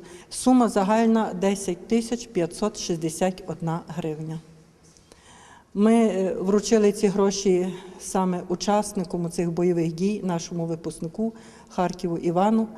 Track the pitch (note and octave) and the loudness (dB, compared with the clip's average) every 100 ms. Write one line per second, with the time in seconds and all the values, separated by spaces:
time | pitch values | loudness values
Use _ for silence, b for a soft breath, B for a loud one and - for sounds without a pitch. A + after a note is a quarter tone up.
0 | B B B - B3+ B3+ A3+ - F#3+ A3 | B B B -2 4 6 6 2 2 4
1 | A3+ A3 G#3+ F3+ G3 G3 - F3 - A3+ | 4 4 2 0 0 0 -4 -6 -2 -2
2 | A3+ A#3+ - F#3 E3 - G#3+ - - E3 | 0 -6 -4 -2 -2 -2 -4 -4 -4 -4
3 | D#3+ D#3+ F#3 F#3 - D#3+ E3 E3 - E3 | -4 0 -2 -2 -8 -6 -4 -4 -6 -8
4 | D#3+ D3+ D#3+ D#3+ - - - _ _ b | -6 -6 -8 -10 -14 -20 -20 _ _ b
5 | b b b b b b b F#3+ G#3 A#3 | b b b b b b b 2 4 6
6 | A3 F#3 F#3+ - F#3 G#3 G3+ A3+ G#3 G#3 | 4 2 0 -2 0 0 4 4 4 4
7 | G#3 G3 G3 G3 G3+ F3+ F#3 F3 B B | 2 2 2 2 2 2 0 -6 B B
8 | - G3 F#3 F3+ - F3 - G#3 G#3 - | -4 -2 0 -2 -4 -4 0 0 0 -4
9 | F3 F3 E3+ E3+ F3 E3+ F3+ E3+ E3 D#3+ | -4 -4 -4 -2 -2 0 2 2 0 0
10 | G3 G#3+ F#3 E3+ E3+ E3+ E3 E3 E3 - | -2 -2 -2 -4 -4 -6 -4 -6 -8 -8
11 | - - A3 A3 B B B - F3+ F3+ | -8 -4 -6 -6 B B B -2 -2 -2
12 | F3+ E3 E3+ E3+ G3+ A3 A3 | -4 -2 0 2 4 2 0